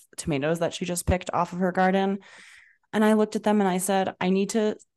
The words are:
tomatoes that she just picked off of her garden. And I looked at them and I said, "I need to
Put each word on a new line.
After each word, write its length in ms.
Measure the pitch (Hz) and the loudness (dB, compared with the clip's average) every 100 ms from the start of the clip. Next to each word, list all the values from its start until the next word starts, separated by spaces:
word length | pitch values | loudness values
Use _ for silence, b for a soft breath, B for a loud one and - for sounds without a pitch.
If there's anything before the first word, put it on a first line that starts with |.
| _ - | _ -12
tomatoes 420 | - 139 147 165 | -4 -2 0 -2
that 140 | 165 | -2
she 100 | - | -4
just 220 | 180 175 - | -6 -4 -2
picked 240 | 180 - | -2 -2
off 200 | - 170 | -2 -2
of 60 | 175 | -2
her 120 | 185 | -2
garden. 480 | 180 185 196 196 196 B B B B B B _ | 2 2 2 0 -4 B B B B B B _
And 140 | 208 214 | 0 4
I 80 | |
looked 240 | 214 214 214 | 4 2 0
at 60 | |
them 180 | 208 208 | 0 2
and 60 | 196 | 2
I 80 | 180 | 0
said, 360 | 180 196 190 - | 0 0 0 -2
"I 100 | 185 | 0
need 200 | 190 202 | 2 0
to 260 | 226 214 - - | 0 0 -2 -12